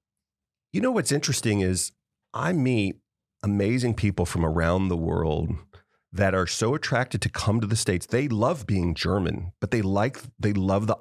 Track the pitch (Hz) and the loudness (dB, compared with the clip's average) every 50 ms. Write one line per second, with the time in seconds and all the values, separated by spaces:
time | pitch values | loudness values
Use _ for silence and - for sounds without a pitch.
0 | _ _ _ _ _ _ _ _ _ _ _ _ _ _ - 185 220 254 247 214 | _ _ _ _ _ _ _ _ _ _ _ _ _ _ -4 -2 0 0 0 0
1 | 127 - 139 147 - - 123 - - 117 101 101 95 92 92 92 - - - _ | 0 0 0 0 0 -2 -2 0 0 2 2 2 2 2 0 0 -2 -6 -8 _
2 | _ _ _ _ _ _ - 113 135 165 185 160 127 127 123 110 101 95 - - | _ _ _ _ _ _ -8 -4 -2 0 0 2 2 2 2 2 2 0 -2 -6
3 | _ _ _ _ _ _ _ _ - 104 101 101 98 104 123 127 123 120 110 - | _ _ _ _ _ _ _ _ -2 0 2 2 2 2 2 2 2 0 0 0
4 | - 104 - - 90 - - 87 82 80 80 85 82 82 87 92 95 92 87 82 | 0 0 0 0 -2 -2 0 0 0 0 2 2 2 2 2 2 2 0 0 0
5 | 82 82 82 87 82 80 76 85 82 80 87 - - - - - _ _ _ _ | 0 0 0 0 0 0 0 0 -2 -2 -4 -6 -10 -14 -20 -20 _ _ _ _
6 | _ _ - 92 98 95 95 95 90 87 - - 110 110 143 156 - - 131 120 | _ _ -4 0 0 2 2 2 0 -2 -2 -2 -2 -2 -2 -2 -4 -2 -2 -2
7 | 127 - - 98 - - - - - 107 101 120 110 101 113 110 - - 92 87 | 0 -2 -2 -2 -2 -2 -2 -2 0 0 2 2 2 0 0 0 0 0 -2 -2
8 | - - - 123 147 143 113 104 110 139 175 143 104 - 101 95 85 87 80 - | -2 -2 0 0 0 0 0 0 2 0 0 -2 -2 -2 0 0 2 0 0 -2
9 | - 85 92 101 90 80 76 - 87 90 - _ - - - 117 101 95 98 98 | 0 0 0 2 0 0 -2 -4 -6 -10 -8 _ -4 -2 0 0 0 0 0 0
10 | 107 131 - - - - - - - 107 104 98 95 95 95 101 110 107 107 - | 0 0 -2 -6 -14 -18 -8 -4 -2 0 0 2 2 2 2 2 2 0 -2 0